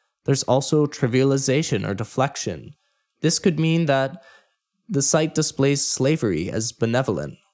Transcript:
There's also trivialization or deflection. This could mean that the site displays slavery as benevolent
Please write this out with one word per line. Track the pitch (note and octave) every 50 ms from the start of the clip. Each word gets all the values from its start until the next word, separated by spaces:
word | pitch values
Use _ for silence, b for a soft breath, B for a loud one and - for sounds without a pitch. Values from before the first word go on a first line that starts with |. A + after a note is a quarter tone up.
| _ _ _ _ -
There's | - C#3 C3+
also | - F3+ B2 C#3 - - D#3+ D3+ D3
trivialization | C#3+ - - C#3 A#2 A#2+ B2+ C3+ C#3 C3+ C3+ C3+ C3+ C3 D3+ E3 - B2+ G2 G#2 G#2
or | G2
deflection. | G2 A2 - - C3 C3+ C#3+ - - - G#2+ E2+ C2 - - - _ _ _ _ _ _ _ _ -
This | - D#3+ - -
could | - G3 D3+ D#3
mean | D#3+ D#3+ E3 E3+ E3
that | D3+ C3+ C3+ C3+ C3+ F3 - B B B B B B B B _ _ _ _ _ -
the | G3 C#3
site | C3+ - - D#3 D#3+ D3+ -
displays | D#3 D3+ - - - C3+ C#3 C#3+ C#3 -
slavery | - - - C3 C#3+ D#3+ D#3 A#2+ G#2 E2+ D2+ F2 G#2+
as | - A2+ A2+ A#2
benevolent | - - A#2 A2+ A#2 B2+ C3+ - F#2 C#2+ D2 C#2+ - _ _ _